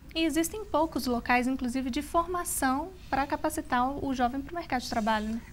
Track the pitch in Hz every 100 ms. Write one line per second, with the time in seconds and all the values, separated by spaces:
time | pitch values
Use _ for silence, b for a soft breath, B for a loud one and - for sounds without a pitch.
0 | - 330 320 294 330 427 415 320 320 302
1 | 254 240 - 247 247 262 254 254 262 240
2 | 294 339 339 359 339 - 269 269 339 -
3 | - 269 285 302 311 311 294 247 254 285
4 | 277 254 247 269 277 339 330 254 - 240
5 | 214 220 214 226 -